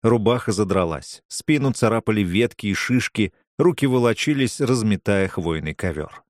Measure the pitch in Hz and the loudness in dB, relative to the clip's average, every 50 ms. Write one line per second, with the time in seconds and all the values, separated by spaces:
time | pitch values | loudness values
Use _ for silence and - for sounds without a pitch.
0 | - 113 120 117 104 113 123 123 - - 101 95 104 92 95 95 90 82 78 71 | 4 4 4 4 4 2 0 2 0 -4 -2 -2 -2 0 0 0 0 0 -4 -8
1 | - - - - _ _ - - - - 151 143 135 135 117 - - 113 110 113 | -10 -16 -20 -20 _ _ -14 -8 -2 0 0 0 0 -2 0 0 0 2 2 0
2 | - - 110 107 101 87 87 104 120 113 - - - 104 95 - - - 123 123 | 0 0 0 0 0 0 2 0 0 0 -2 -6 -4 -4 -4 -2 -2 0 0 0
3 | - - _ - 107 92 _ _ _ _ _ - 160 180 170 - 143 135 127 127 | 0 -2 _ -2 -2 -2 _ _ _ _ _ 2 2 2 2 2 0 2 2 2
4 | 120 117 113 - - 151 151 139 135 117 - - 135 120 131 120 110 110 101 92 | 2 2 2 2 0 -2 0 0 0 -2 -2 -2 0 0 0 0 2 0 0 0
5 | _ - 101 98 98 95 - - 85 85 80 80 73 78 76 - - 92 78 76 | _ 0 2 2 0 0 -2 -4 -4 -2 -4 -2 -4 -8 -8 -4 -6 -4 -4 -6
6 | 76 - - - _ _ | -8 -10 -12 -20 _ _